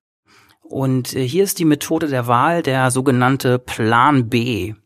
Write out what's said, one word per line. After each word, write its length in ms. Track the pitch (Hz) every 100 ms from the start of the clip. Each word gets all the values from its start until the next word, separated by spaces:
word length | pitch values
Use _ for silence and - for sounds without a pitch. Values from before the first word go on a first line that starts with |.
| _ _ _ _ _ _
Und, 520 | - 135 135 131 127
äh, 140 | - 127
hier 160 | 165
ist 160 | 196 -
die 60 | 156
Methode 420 | 147 - 160 160
der 180 | 131 120
Wahl 380 | 120 147 170
der 260 | 156 131 131
sogenannte 720 | 127 135 123 123 135 127 123
Plan 680 | - - 110 117 135 143 113
B. 460 | 120 120 104 95 107